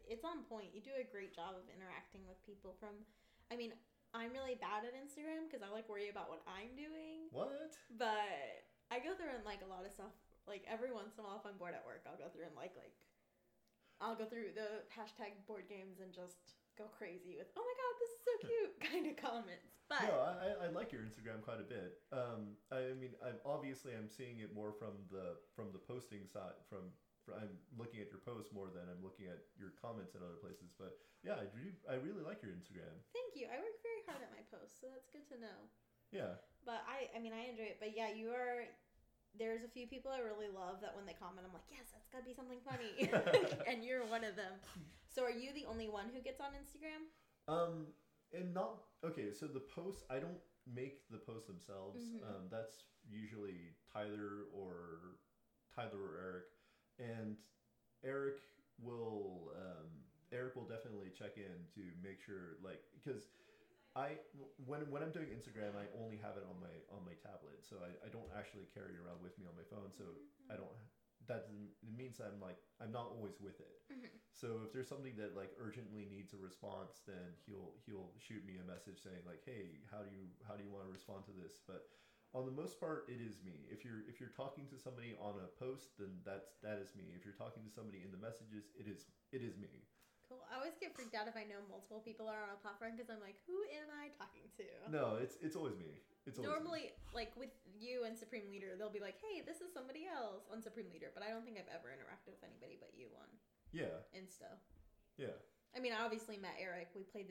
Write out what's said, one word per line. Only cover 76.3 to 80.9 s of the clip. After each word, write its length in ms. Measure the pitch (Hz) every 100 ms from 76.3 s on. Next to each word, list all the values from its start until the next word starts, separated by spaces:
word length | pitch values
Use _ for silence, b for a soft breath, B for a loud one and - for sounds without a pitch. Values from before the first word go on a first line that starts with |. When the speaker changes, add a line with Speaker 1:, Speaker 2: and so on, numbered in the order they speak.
Speaker 2:
a 80 | 101
response, 640 | 92 - 101 98 95 -
then 300 | - 90 90 82
he'll, 300 | - 98 90 -
he'll 300 | - 98 90 -
shoot 240 | - 107 95
me 100 | 92
a 20 |
message 380 | 90 90 - 90
saying, 180 | 95 90 87
like, 140 | 80
"Hey, 380 | - 117 87 76 -
how 80 | 104 98
do 20 |
you, 160 | 98 95 - 107
how 80 | 104
do 60 |
you 60 | 101
wanna 160 | 101
respond 380 | 95